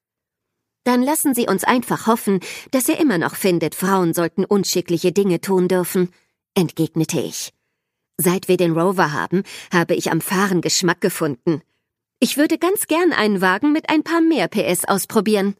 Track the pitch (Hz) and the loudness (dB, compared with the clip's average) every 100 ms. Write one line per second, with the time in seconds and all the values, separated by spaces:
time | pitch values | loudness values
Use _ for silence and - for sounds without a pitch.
0 | _ _ _ _ _ _ _ _ 247 247 | _ _ _ _ _ _ _ _ 0 2
1 | 254 311 294 247 220 190 - 247 - 160 | 2 0 0 0 0 -2 0 -2 -2 -4
2 | - 226 - 190 - - - 262 254 320 | -2 -2 0 -2 -4 -14 -6 -2 -2 0
3 | 302 175 127 - 196 170 156 - 190 196 | 0 0 -2 -2 0 0 -2 -4 0 2
4 | 170 165 165 - 190 202 180 180 170 170 | 2 0 -2 -2 0 0 0 -2 -2 0
5 | 180 175 202 165 - 190 180 185 175 190 | 0 2 2 0 0 2 2 0 0 0
6 | 180 _ _ _ _ - 160 - 156 165 | -2 _ _ _ _ -2 -2 -2 -2 -2
7 | 156 156 87 - - - _ _ _ _ | -2 -2 -6 -8 -12 -16 _ _ _ _
8 | _ - 175 185 185 185 170 160 175 190 | _ -2 0 0 0 2 2 2 0 2
9 | 156 143 82 175 196 - - 175 165 175 | 0 -2 -2 -2 -4 -10 -4 -2 0 0
10 | - 160 - 190 196 180 156 - - - | -2 -4 -2 -2 0 0 0 0 0 0
11 | 196 - 156 131 - 151 - _ _ _ | -2 -2 -4 -2 -4 -4 -6 _ _ _
12 | _ - 240 - 311 320 339 415 - 320 | _ -2 0 2 0 2 0 -2 0 0
13 | 359 - 214 196 185 190 294 302 - 320 | 2 2 0 2 2 2 2 0 0 -2
14 | 294 330 330 294 165 214 165 175 - 190 | 0 2 2 2 0 0 0 0 0 -2
15 | - 220 196 208 196 | 0 0 2 2 0